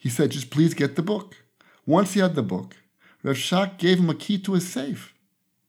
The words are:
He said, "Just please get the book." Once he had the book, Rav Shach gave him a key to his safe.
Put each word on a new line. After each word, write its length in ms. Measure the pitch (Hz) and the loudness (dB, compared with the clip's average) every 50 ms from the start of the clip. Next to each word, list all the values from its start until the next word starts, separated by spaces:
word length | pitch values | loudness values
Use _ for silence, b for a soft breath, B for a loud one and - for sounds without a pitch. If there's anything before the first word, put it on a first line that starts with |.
He 80 | - 131 | -6 -4
said, 220 | 120 - 151 131 | 0 0 0 0
"Just 200 | - 139 131 - | 0 -4 -8 -4
please 240 | - 143 160 165 165 | 2 4 4 4 4
get 200 | - 143 139 - | 0 -2 -2 -2
the 80 | - 160 | -2 -2
book." 340 | 185 208 202 - - - - _ _ _ _ b b b b b | -2 -2 -4 -6 -12 -20 -20 _ _ _ _ b b b b b
Once 280 | - 151 220 208 185 - | 2 4 4 4 2 2
he 60 | 208 | 2
had 160 | 190 175 160 | 2 2 2
the 60 | 147 117 | 0 -2
book, 340 | 95 92 90 - - - _ _ _ _ _ b b b b b | -2 -4 -6 -6 -8 -16 _ _ _ _ _ b b b b b
Rav 120 | 135 139 | -4 -2
Shach 420 | 127 - - 180 180 202 190 196 - | -2 -2 0 0 0 0 0 -2 0
gave 200 | - 175 185 180 | 2 4 4 4
him 100 | 180 165 | 4 2
a 60 | 156 | 0
key 240 | - - - 208 190 | -2 -4 -4 -4 -4
to 140 | 196 - 196 | -2 0 0
his 160 | 180 180 - | 0 -2 -2
safe. 440 | - 247 - 285 202 120 - - _ _ _ _ _ _ _ _ _ _ _ | -6 -6 -6 -6 -8 -10 -12 -18 _ _ _ _ _ _ _ _ _ _ _